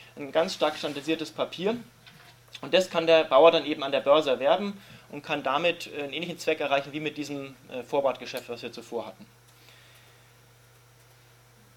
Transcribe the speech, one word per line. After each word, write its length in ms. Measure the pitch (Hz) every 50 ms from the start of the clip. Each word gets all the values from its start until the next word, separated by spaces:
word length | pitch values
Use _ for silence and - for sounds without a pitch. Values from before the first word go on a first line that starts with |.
| - - -
ein 160 | - 147 135
ganz 220 | - - 165 147 -
stark 220 | - 160 151 151
standardisiertes 540 | - - 151 143 143 143 160 160 156 156 147
Papier. 460 | - - 131 - - - 175 202 233 240 233 - _ _ - - - - - - - - _ _ - -
Und 120 | - 139 -
das 160 | 185 185 185
kann 160 | - 170 165
der 180 | 165 165 160 156
Bauer 280 | 151 131 135 156 165
dann 120 | 170 160 143
eben 200 | 143 151 147 139
an 80 | 139
der 80 | 139 127
Börse 280 | - 139 143 156 147 139
erwerben 480 | 127 117 131 143 170 190 202 202 202 - - - - - - -
und 120 | - 147
kann 220 | - - 156 147 135
damit, 420 | 135 131 147 170 175 165 170 -
äh, 160 | - - 147
einen 100 | 143 139
ähnlichen 240 | 135 156 175 170 190
Zweck 220 | 180 - 160 156 156
erreichen 340 | 151 135 139 139 139 147
wie 60 | 135 151
mit 180 | 156 147 -
diesem, 380 | 147 143 135 143 139 135 135 135 - - -
äh, 120 | 127 127 117
Forward-Geschäft, 640 | - 147 143 135 131 123 - 127 110 - 127 120 -
was 120 | 117 113
wir 100 | 123 120
zuvor 340 | 113 120 117 - 120 117 107
hatten. 180 | 110 - - 104 - _ _ _ _ _ _ - - - - - - - - - - - _ _ _ _ _ _ _ _ _ _ _ _ _ _ _ _ _ _ _ _ _ _ _ _ _ _ _ _ _ _ _ _